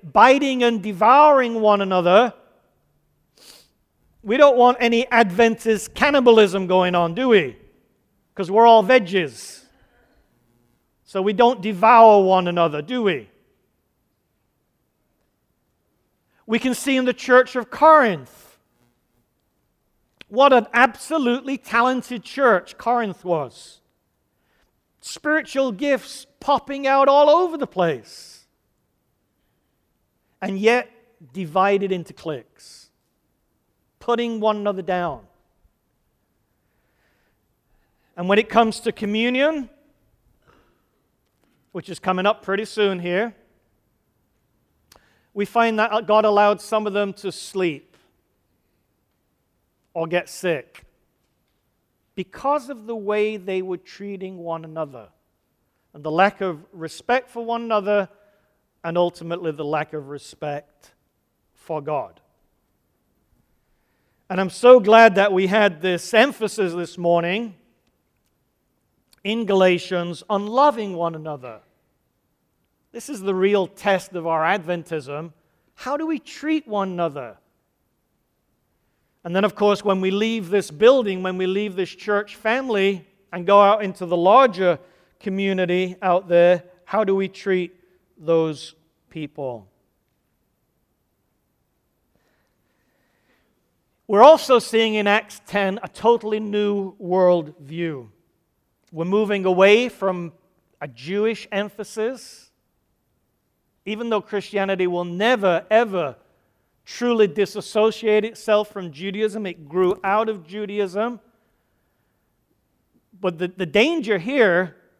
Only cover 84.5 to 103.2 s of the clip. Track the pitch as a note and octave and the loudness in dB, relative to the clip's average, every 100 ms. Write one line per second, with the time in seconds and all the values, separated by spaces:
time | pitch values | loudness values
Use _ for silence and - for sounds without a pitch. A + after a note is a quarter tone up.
84.5 | F3+ F#3 D#3 - _ _ _ G#3 F#3+ G3 | 2 -2 -2 -8 _ _ _ -10 -4 -4
85.5 | F#3 F3+ F3+ F#3 F#3 F#3+ F3+ F#3 E3+ F3 | -2 -2 -2 -4 -4 -2 0 2 4 4
86.5 | F3 - _ - G#3 G3 G3 F#3+ - G3+ | 2 -2 _ -6 -4 0 -2 -4 -8 -4
87.5 | F#3 F3 _ _ _ _ _ D#3+ E3 D#3+ | -4 -4 _ _ _ _ _ -2 0 0
88.5 | C#3+ - _ _ _ _ D#3+ D3 - C3 | -6 -16 _ _ _ _ -14 -14 -10 -10
89.5 | A#2 F#2+ _ _ _ _ _ _ _ _ | -10 -18 _ _ _ _ _ _ _ _
90.5 | _ _ _ _ _ _ _ _ _ _ | _ _ _ _ _ _ _ _ _ _
91.5 | _ _ _ _ _ _ _ _ _ _ | _ _ _ _ _ _ _ _ _ _
92.5 | _ _ _ _ _ _ _ _ _ _ | _ _ _ _ _ _ _ _ _ _
93.5 | _ _ _ _ _ - G3+ C#4 D#4+ - | _ _ _ _ _ 0 6 8 8 4
94.5 | A#3+ - A3+ A3+ G#3+ G3+ G#3 G#3 - - | 0 2 -2 0 0 0 0 -2 -20 -8
95.5 | G3+ G3 G3 F3+ - A3 A#3 G#3+ G#3+ G#3+ | -4 -4 -4 -12 -2 0 0 0 -6 -4
96.5 | G#3 G#3 G3+ F#3+ F3+ F3+ F#3 F3+ F3 D3+ | -4 -2 -4 -6 -10 -4 2 2 2 -2
97.5 | - C#3 E3 E3+ C#3 A2 _ _ _ _ | -16 -14 -8 -8 -8 -16 _ _ _ _
98.5 | _ _ _ _ D#3 F3 G#3 G#3 G3+ F#3+ | _ _ _ _ -10 -2 -2 0 -2 0
99.5 | F3+ G3 A3 B3 - G3 F3+ E3+ _ _ | 4 6 6 2 -4 -4 -4 -10 _ _
100.5 | _ _ - D3 A#2 C#3+ G3+ A3 G#3+ - | _ _ -16 -16 -14 -8 -4 -2 -4 -8
101.5 | G3+ G#3 G#3+ G3+ A3 A3+ B3+ - - _ | -8 -8 -12 -14 -8 -8 -8 -18 -20 _
102.5 | _ _ _ _ _ _ _ | _ _ _ _ _ _ _